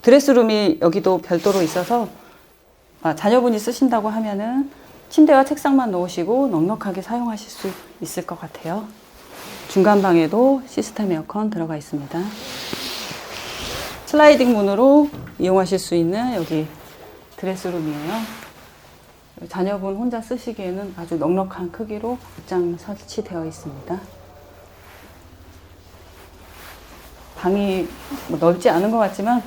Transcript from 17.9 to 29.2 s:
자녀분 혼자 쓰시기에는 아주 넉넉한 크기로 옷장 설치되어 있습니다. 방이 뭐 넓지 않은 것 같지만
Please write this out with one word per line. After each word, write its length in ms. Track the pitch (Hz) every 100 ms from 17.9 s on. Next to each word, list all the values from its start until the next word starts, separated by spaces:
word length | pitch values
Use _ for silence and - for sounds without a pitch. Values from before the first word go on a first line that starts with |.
| 147 156 220 220 - - - - - - - - - _ - 170
자녀분 480 | 185 185 202 190 196
혼자 260 | 240 233
쓰시기에는 720 | 226 254 240 220 185 185 202 180
아주 200 | 170 170
넉넉한 540 | 151 185 190 - 180
크기로 460 | - 220 208 226 247 - -
옷장 380 | - 185 175 170
설치되어 680 | - 202 - - 214 175 160
있습니다. 540 | 160 156 139 135 185 - - - - - - - - - - - - - - - - - - - - - - - - - - - - - - - - - -
방이 500 | 185 202 202 190 165 - - 277 -
뭐 120 | 160
넓지 300 | 165 175 233
않은 180 | 165 202
것 80 | 226
같지만 460 | 202 190